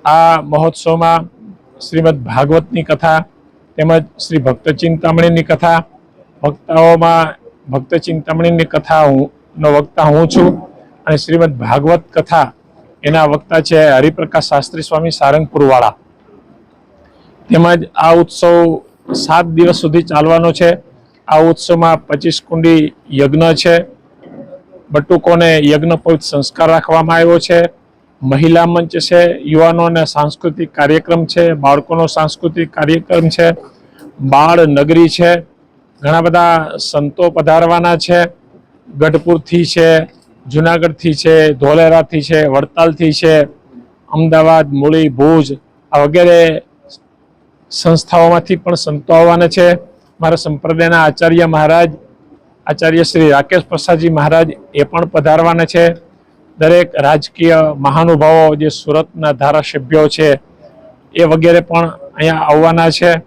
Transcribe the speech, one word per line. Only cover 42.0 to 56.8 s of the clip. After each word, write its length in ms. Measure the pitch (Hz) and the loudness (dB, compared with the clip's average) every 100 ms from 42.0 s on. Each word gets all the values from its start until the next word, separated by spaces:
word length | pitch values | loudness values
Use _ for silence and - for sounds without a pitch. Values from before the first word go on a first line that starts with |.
| 156 160 | 0 -6
છે, 260 | 139 156 151 | -2 -2 0
વડતાલથી 640 | 135 - - 165 156 165 | -2 -4 -2 -2 0 -2
છે, 300 | 147 165 156 143 - _ - _ _ _ | 0 2 2 0 -6 _ -20 _ _ _
અમદાવાદ, 640 | 151 160 160 160 160 147 | -4 0 2 4 2 0
મૂળી, 360 | 139 143 160 156 | -2 0 0 0
ભુજ 440 | 127 147 165 135 139 _ _ _ | 0 2 2 0 -8 _ _ _
આ 80 | 143 | -2
વગેરે 640 | 147 170 175 170 165 160 _ _ _ - _ _ _ _ _ _ _ | 0 2 4 4 2 -2 _ _ _ -20 _ _ _ _ _ _ _
સંસ્થાઓમાંથી 840 | - 165 165 - 175 170 170 170 180 | -6 -2 -2 0 2 2 2 -2 -6
પણ 180 | 175 | -4
સંતો 400 | 170 - 147 139 | -6 -6 -10 0
આવવાના 340 | 165 170 170 170 | 2 4 2 0
છે. 300 | 170 175 175 - _ _ _ | 2 2 0 -6 _ _ _
મારા 140 | 165 165 | -4 -4
સંપ્રદાયના 680 | 160 147 160 160 165 170 | -4 -8 -6 -2 0 2
આચાર્ય 420 | 156 - 165 170 165 | 2 0 0 2 0
મહારાજ, 460 | 156 151 165 170 151 _ _ _ _ _ _ - | 0 2 2 0 -2 _ _ _ _ _ _ -8
આચાર્ય 360 | 151 165 165 | -2 0 0
શ્રી 260 | 160 170 156 | 0 2 2
રાકેશ 320 | 139 143 185 | 2 0 -4
પ્રસાદજી 480 | - 165 - 165 165 | -2 -8 -2 -2 0
મહારાજ, 400 | 156 147 160 160 - - 143 | -2 0 0 0 -6 -10 -4
એ 80 | |
પણ 220 | 143 170 170 | -4 -4 -4
પધારવાના 600 | 165 151 156 165 165 165 | -2 0 2 0 0 -2
છે. 300 | 175 170 170 _ _ _ _ _ - | 0 0 -2 _ _ _ _ _ -2
દરેક 360 | 160 175 | 2 2